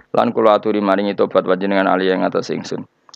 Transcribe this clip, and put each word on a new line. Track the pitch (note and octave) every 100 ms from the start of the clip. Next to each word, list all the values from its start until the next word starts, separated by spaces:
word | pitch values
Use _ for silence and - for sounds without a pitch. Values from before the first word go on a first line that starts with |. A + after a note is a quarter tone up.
| -
lan | - A#2
kula | A2+ A2 G#2
aturi | A2 G#2
maringi | G2+ F#2+ G2+ F#2
tobat | G2+ F#2+
panjenengan | F2 F#2 G2 G2 F#2+
ali | F#2 F#2
yang | F#2
atas | F#2 F2 -
ingsun. | E2+ F2 - - _ _